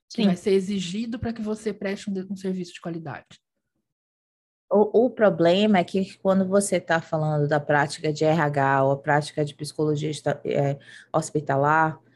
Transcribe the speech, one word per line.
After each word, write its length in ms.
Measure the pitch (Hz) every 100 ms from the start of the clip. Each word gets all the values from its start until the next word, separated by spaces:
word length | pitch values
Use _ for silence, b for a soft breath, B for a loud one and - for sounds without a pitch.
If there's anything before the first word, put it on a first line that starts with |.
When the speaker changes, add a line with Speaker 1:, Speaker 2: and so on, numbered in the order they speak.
| _
Speaker 1:
que 120 | -
Speaker 2:
Sim. 40 | 202
Speaker 1:
vai 100 | 185
ser 140 | 214
exigido 680 | 196 190 202 170 208 233 240
pra 140 | 226
que 80 | 226
você 320 | 214 220 214
preste 380 | 202 196 196 208
um 20 |
de-, 140 | 190 185
um 60 | 190
serviço 380 | 190 185 175
de 80 | -
qualidade. 580 | 175 165 156 98 - - _ _ _ _ _ _ _ _ _ _ _ _ _
Speaker 2:
O, 360 | 196 214 214 247
o 40 |
problema 680 | 220 208 165 170 185 220 190
é 60 |
que 340 | 175 190 190 -
quando 280 | 190 190 185
você 320 | 202 202 175
tá 220 | - 165
falando 480 | - 160 156 151 147
da 100 | 151
prática 540 | - 147 147 - 156
de 140 | 151 156
R 140 | 165
H 440 | 147 143 135 135
ou 80 | 135
a 60 | 139
prática 440 | 151 147 147 -
de 120 | 147
psicologia 560 | - 147 - 151 147 156
esta-, 300 | 147 147 -
é, 340 | - - 139 143 B B B
hospitalar, 880 | 160 156 151 147 139 143 156 160 151 b